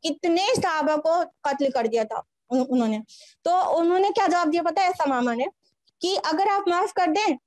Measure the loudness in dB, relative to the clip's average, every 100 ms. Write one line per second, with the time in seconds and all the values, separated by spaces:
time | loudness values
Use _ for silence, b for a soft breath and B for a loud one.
0 | -6 -4 0 0 2 0 0 0 0 0
1 | 0 0 -2 _ -6 -2 -2 0 -2 -2
2 | -2 -6 -12 _ _ -2 0 0 0 -2
3 | -8 B B B -2 0 2 2 2 2
4 | 2 2 2 2 2 0 0 0 0 0
5 | 0 0 0 -2 -4 -6 _ _ _ _
6 | -4 -2 -2 0 2 2 0 0 0 0
7 | 0 2 0 -2